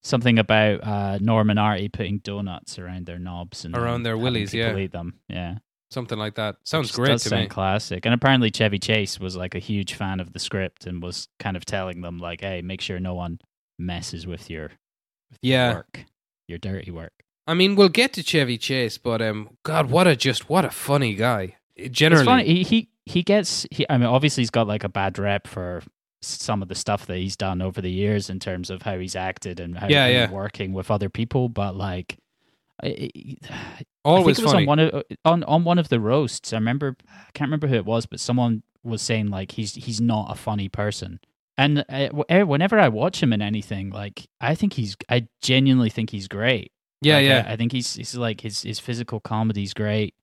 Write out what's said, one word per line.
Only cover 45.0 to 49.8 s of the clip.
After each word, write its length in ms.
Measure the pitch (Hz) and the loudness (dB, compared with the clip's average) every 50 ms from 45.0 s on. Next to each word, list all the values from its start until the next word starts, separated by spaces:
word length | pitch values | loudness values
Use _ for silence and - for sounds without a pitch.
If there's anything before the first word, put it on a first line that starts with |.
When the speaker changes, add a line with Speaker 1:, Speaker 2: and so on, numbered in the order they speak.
| - - | -4 0
Speaker 1:
I 180 | 120 123 117 - _ _ | 0 0 0 -2 _ _
genuinely 480 | - - 127 131 135 135 131 127 120 110 | 0 4 4 6 6 6 6 6 4 2
think 180 | - - 110 110 | 0 -2 -6 -6
he's 180 | - 101 95 95 | -6 -10 -10 -10
great. 440 | - 101 110 127 131 104 - - _ _ _ _ _ _ | -8 -2 0 0 0 0 -2 -10 _ _ _ _ _ _
Speaker 2:
Yeah, 140 | 143 151 151 | 4 6 6
Speaker 1:
Like, 80 | 143 139 | 6 8
Speaker 2:
yeah. 180 | 139 135 123 110 | 6 6 4 4
Speaker 1:
I, 60 | - | 0
I 40 | 113 | -2
think 160 | 110 117 117 | -2 -2 0
he's, 220 | 123 127 120 - - | 0 -2 -4 -4 -8
he's, 200 | 107 120 - - | -8 -10 -10 -6
like, 240 | 123 120 113 107 - | -4 -4 -4 -4 -6
his, 220 | - 110 101 - | -8 -8 -8 -8
his 160 | - - 107 - | -8 -6 -8 -8
physical 400 | - - 120 117 120 - 117 107 | -6 -6 -6 -6 -6 -8 -8 -10
comedy's 540 | _ - 113 110 110 110 107 101 101 95 - | _ -4 -2 0 0 0 0 -2 -4 -6 -4
great. 400 | - | -4